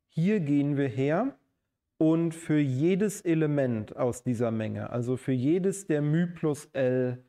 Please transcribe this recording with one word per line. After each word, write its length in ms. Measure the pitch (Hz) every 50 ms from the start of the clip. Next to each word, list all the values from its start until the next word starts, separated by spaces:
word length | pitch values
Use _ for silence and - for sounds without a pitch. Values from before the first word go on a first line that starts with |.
| _ _
Hier 320 | _ 160 160 190 214 214
gehen 360 | 160 139 143 143 143 143 147
wir 120 | 135 143 135
her 500 | 113 123 135 143 151 180 240 277 - - _ _ _ _ _ _ _ _ _ _ _ -
und 360 | 160 156 160 165 165 170 160
für 240 | 165 - - 156 151
jedes 640 | 147 139 127 127 147 170 190 180 214 214 - - -
Element 760 | 175 165 160 156 147 147 143 135 127 120 110 104 - -
aus 260 | - 135 123 117 - -
dieser 280 | 127 123 107 120 113
Menge, 400 | 113 110 110 107 104 104 104 -
also 260 | - 120 120 120 131
für 160 | 120 - - 131
jedes 540 | 127 120 143 165 185 180 196 190 190 -
der 160 | - 156 147 147
μ 320 | 147 151 165 180 175 175
plus 320 | - - 156 147 139 - - -
L 500 | 135 135 127 127 127 127 123 123 123 -